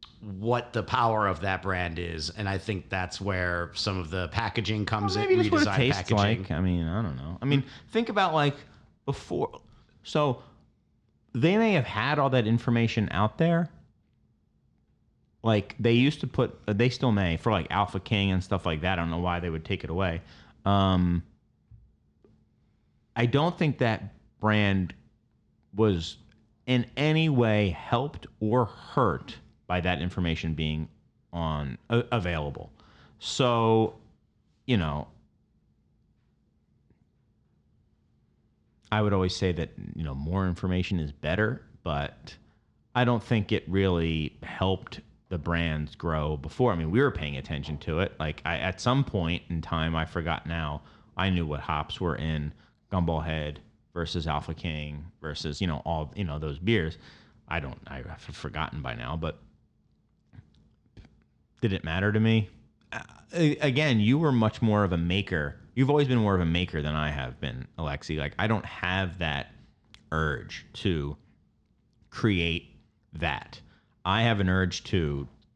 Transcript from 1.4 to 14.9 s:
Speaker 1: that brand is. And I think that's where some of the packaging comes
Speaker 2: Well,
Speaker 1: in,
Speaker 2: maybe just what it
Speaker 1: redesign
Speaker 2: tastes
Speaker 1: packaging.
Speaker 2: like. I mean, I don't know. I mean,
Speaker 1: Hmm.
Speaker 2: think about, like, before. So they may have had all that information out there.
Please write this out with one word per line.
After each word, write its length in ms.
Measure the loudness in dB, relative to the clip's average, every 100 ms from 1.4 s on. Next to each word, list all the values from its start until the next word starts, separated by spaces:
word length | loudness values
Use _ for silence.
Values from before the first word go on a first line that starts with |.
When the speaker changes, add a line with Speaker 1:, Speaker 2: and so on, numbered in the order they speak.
Speaker 1:
that 220 | -2 -2
brand 360 | -2 -2 -2 -4
is. 300 | -6 -6 -8
And 160 | -4 -4
I 100 | -4
think 320 | -4 -6 -4
that's 300 | -6 -6 -6
where 480 | -4 -2 -2 -2 -4
some 240 | -6 -4 -4
of 120 | -4
the 180 | -4 -4
packaging 560 | -2 -2 -2 -2 -2
comes 320 | -2 -2 -2 0
Speaker 2:
Well, 80 |
Speaker 1:
in, 60 | 2 4
Speaker 2:
maybe 100 | 4
just 40 |
what 100 | 4
it 40 | 2
Speaker 1:
redesign 60 | 2
Speaker 2:
tastes 260 | 2 2 0
Speaker 1:
packaging. 320 | 2 2 2
Speaker 2:
like. 80 | -2
I 100 | 0
mean, 240 | 0 0 0
I 140 | -2
don't 160 | -4 -6
know. 220 | -8 -6
I 60 | 0
mean, 160 | 0
Speaker 1:
Hmm. 60 | 0 -10 -4
Speaker 2:
think 200 | -2 0
about, 240 | 2 2
like, 200 | 4 2 0 -10 -20 -20 _ -6
before. 540 | -6 -6 -4 -4 -6 -20 -20 _ _
So 400 | -4 0 2 0 -8 -20 _ _ _ _ _ _ _
they 240 | 0 4 4
may 160 | 4
have 140 | 4 0
had 320 | -2 0 2
all 100 | 2
that 160 | 4 4
information 640 | 2 2 2 2 2 0
out 260 | 0 0 2
there. 320 | 2 2 0 -6 -20 _ _ _ _ _ _ _ _ _ _